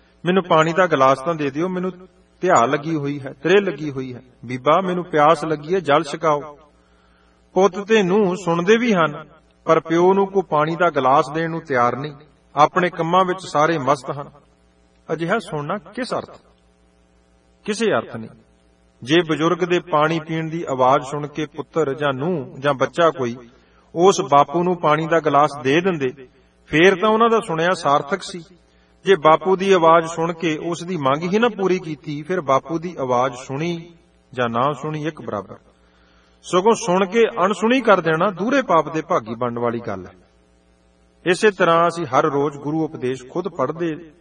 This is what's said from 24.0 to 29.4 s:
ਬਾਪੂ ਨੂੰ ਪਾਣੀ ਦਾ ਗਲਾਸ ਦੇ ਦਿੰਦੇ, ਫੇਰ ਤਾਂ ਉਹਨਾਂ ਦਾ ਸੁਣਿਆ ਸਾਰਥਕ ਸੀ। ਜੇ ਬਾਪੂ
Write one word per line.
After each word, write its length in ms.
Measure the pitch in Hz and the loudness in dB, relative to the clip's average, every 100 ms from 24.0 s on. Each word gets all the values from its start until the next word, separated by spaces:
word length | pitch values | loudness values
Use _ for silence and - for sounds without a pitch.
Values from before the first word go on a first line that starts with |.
| 180 190 | 4 4
ਬਾਪੂ 420 | 147 143 143 170 | 4 4 4 2
ਨੂੰ 140 | 175 175 | 0 0
ਪਾਣੀ 300 | 160 151 160 | 2 0 2
ਦਾ 120 | 165 | 0
ਗਲਾਸ 300 | 156 143 147 143 | 2 4 2 0
ਦੇ 180 | 151 147 | 0 2
ਦਿੰਦੇ, 460 | 185 170 131 127 - _ _ _ _ | 0 -2 -4 -6 -20 _ _ _ _
ਫੇਰ 300 | 151 180 190 | 4 4 4
ਤਾਂ 140 | 214 | 2
ਉਹਨਾਂ 200 | 220 233 | 2 2
ਦਾ 100 | 220 - | 2 0
ਸੁਣਿਆ 220 | 160 170 | -2 0
ਸਾਰਥਕ 500 | 185 147 143 139 196 | 0 2 2 0 -8
ਸੀ। 160 | - 180 160 _ _ _ _ _ 175 | -8 -14 -16 _ _ _ _ _ 0
ਜੇ 100 | 190 | 4
ਬਾਪੂ 400 | 151 156 | 6 4